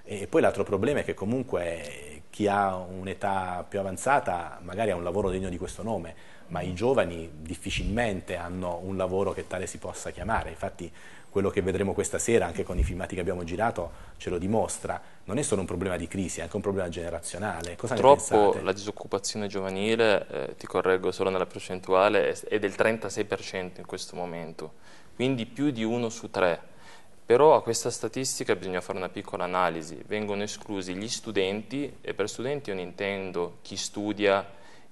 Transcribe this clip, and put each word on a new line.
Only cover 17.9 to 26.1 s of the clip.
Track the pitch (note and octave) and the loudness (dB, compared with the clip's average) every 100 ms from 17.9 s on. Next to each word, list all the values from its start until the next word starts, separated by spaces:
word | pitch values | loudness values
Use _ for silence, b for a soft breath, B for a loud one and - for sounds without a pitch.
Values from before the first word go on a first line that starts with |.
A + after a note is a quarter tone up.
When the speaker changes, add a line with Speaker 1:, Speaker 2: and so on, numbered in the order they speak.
Speaker 1:
ne | A#2 | 6
Speaker 2:
Purtroppo | B2+ C#3+ - A2+ | 8 8 8 6
Speaker 1:
pensate? | G2+ G2 F#2 | 6 6 2
Speaker 2:
la | |
disoccupazione | F#2+ G#2 - - G2+ - A2 G2+ | -2 -2 -8 -2 -2 -2 -4 -4
giovanile, | G2 F#2+ F#2+ G#2 A2+ A2+ F#2+ - | -2 -2 0 2 4 6 6 2
eh, | C#2 C2+ - | -6 -6 -8
ti | - | -2
correggo | F#2+ F#2 F#2 F#2 | 2 4 4 4
solo | F#2 F#2+ | 0 2
nella | F#2+ F2+ | 2 0
percentuale, | G#2 - F#2 F#2 F#2 G#2 G2+ - | -4 -8 -8 4 6 8 6 4
è, | E2 - | 2 0
è | G#2 | 0
del | G2+ - | 2 2
trentasei | - A2+ G2+ G#2+ G2+ | 2 2 -2 -4 -2
per | F#2+ | -4
cento | - G2 F#2 F#2 | -4 -6 -6 -8
in | F2+ | -10
questo | F#2+ - E2 | -8 -8 -8
momento, | F2 E2 E2 E2 D#2 - B B B - | -6 -6 -8 -10 -12 -14 B B B -2
quindi | B2+ C3 A2 | 0 0 -2
più | B2 D3 | -2 0
di | A#2 | 0
uno | A2 A#2+ | 0 0
su | A2+ | -2